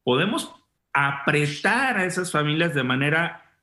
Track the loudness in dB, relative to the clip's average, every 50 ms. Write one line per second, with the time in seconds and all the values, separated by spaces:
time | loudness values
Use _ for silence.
0 | _ 0 2 2 2 0 0 -2 -4 -8 -12 -20 _ _ _ _ _ _ 0 2
1 | 2 2 0 -2 -2 0 0 2 0 0 -2 -2 0 0 0 2 0 0 0 0
2 | -2 -2 -2 -4 -4 -2 -2 0 0 0 0 0 0 0 0 0 0 0 0 0
3 | 0 2 2 0 0 -2 -4 -10 -18 _ _ _